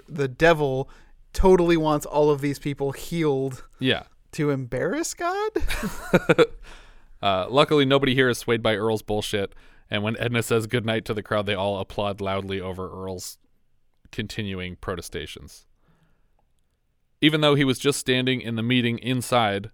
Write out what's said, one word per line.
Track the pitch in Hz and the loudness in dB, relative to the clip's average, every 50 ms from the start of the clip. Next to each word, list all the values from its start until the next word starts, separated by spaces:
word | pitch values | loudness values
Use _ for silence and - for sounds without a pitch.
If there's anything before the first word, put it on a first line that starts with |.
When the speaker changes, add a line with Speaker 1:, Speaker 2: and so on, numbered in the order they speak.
| - | -8
Speaker 1:
the | - 147 156 139 131 | -10 -6 -4 -4 -4
devil | 127 - 160 165 170 151 151 135 131 131 135 - - - - - - - - _ - | 0 4 4 4 6 4 2 -2 -2 -4 -6 -8 -12 -20 -20 -20 -20 -20 -20 _ 0
totally | - - 190 185 180 170 170 170 | 4 6 8 8 8 6 4 4
wants | 160 156 151 151 147 - | 4 4 2 2 0 0
all | - - 147 151 151 | 0 2 4 4 4
of | 147 139 | 4 2
these | 139 147 139 - | 0 -4 -4 -4
people | - 147 139 - 139 139 | -4 -6 -4 -4 -4 -4
healed | 135 - - - 170 170 160 151 139 135 135 135 131 - - - _ - | -6 -6 -8 -6 -2 0 0 0 0 0 -2 -4 -6 -10 -16 -16 _ -4
Speaker 2:
Yeah. | 131 131 110 71 - - _ _ _ _ - | 0 0 0 0 -2 -10 _ _ _ _ -6
Speaker 1:
to | - 151 147 | -2 0 0
embarrass | 143 135 131 117 - 127 135 165 233 302 330 - - | 0 -2 -4 -6 -4 -4 -2 -2 -2 -4 -4 -6 -6
God? | - 339 339 370 403 415 427 - | -6 -4 -4 -2 -2 -4 -2 -2
<laughs> | - - - - - - 202 - - - 740 - - - - 160 | -2 0 0 -2 -2 -4 -6 -8 -8 -2 2 2 2 4 4 4
Speaker 2:
<laughs> | - - - - - - - - - - - - - - - - - - | 4 4 2 0 -10 -16 -18 -20 -20 -20 -20 -20 -20 -20 -20 -10 -4 0
Uh, | 101 95 92 92 - | 0 2 0 0 0
luckily, | 117 139 156 - 156 147 139 | 4 4 4 4 4 4 4
nobody | 135 139 139 135 135 123 | 4 4 4 4 2 2
here | 135 131 127 | 4 2 2
is | 117 - | 2 0
swayed | - - 117 113 117 | 0 0 0 0 2
by | 113 110 | 0 0
Earl's | 98 107 113 110 107 - | 0 0 0 -2 -2 -2
bullshit, | - 107 107 104 - - 104 98 - - - - - - - _ - | -4 -4 -4 -2 -2 -2 -2 -2 -4 -6 -12 -20 -20 -20 -20 _ -6
and | 107 104 | -4 -4
when | 101 107 117 | -2 -2 -2
Edna | - 113 120 120 117 | -2 -4 -2 -2 -2
says | 110 - 120 113 110 | 0 0 0 0 0
goodnight | 107 - 123 104 113 113 113 - | 0 -2 -2 -2 -2 -2 -2 -2
to | - 113 | -4 -6
the | 104 | -6
crowd, | 98 - 110 104 101 | -4 -2 -2 -2 0
they | 98 104 | -2 -2
all | 92 95 101 101 95 | -2 -2 -2 -2 -4
applaud | 98 - - - 104 101 98 101 | -6 -8 -6 -4 -4 -4 -4 -4
loudly | 101 95 95 98 98 95 98 95 | -4 -4 -4 -4 -4 -4 -6 -6
over | 90 95 92 92 92 87 | -6 -8 -8 -8 -10 -10
Earl's | - 92 95 95 92 90 - - - - _ _ _ _ _ _ _ _ _ _ _ _ _ _ | -10 -10 -10 -10 -10 -10 -10 -14 -16 -18 _ _ _ _ _ _ _ _ _ _ _ _ _ _
continuing | - - 110 104 - - 107 98 95 92 90 90 90 | -8 -8 -8 -8 -6 -8 -8 -6 -6 -8 -8 -10 -12
protestations. | - - - 95 85 - - - 85 73 - - - 69 71 - - _ _ _ _ _ _ _ _ _ _ _ _ _ _ _ _ _ _ _ _ _ _ _ _ _ _ _ _ _ _ _ - | -10 -8 -8 -8 -8 -8 -10 -10 -10 -10 -10 -14 -16 -18 -20 -20 -20 _ _ _ _ _ _ _ _ _ _ _ _ _ _ _ _ _ _ _ _ _ _ _ _ _ _ _ _ _ _ _ 2
Even | - 156 156 156 | 2 2 4 4
though | 151 147 143 | 4 4 4
he | 139 147 | 4 4
was | 135 123 | 2 0
just | - - 143 139 - | 0 0 0 0 0
standing | - - 127 127 127 127 131 123 | 0 0 0 2 2 0 -2 -2
in | - 113 117 | -4 -6 -4
the | 113 113 | -2 0
meeting | 120 127 127 117 120 117 - | 2 2 2 2 0 -2 -2
inside | - 117 131 127 117 - 127 120 113 104 98 98 104 113 | -4 -4 -2 -2 -2 0 2 2 2 2 0 -2 -6 -10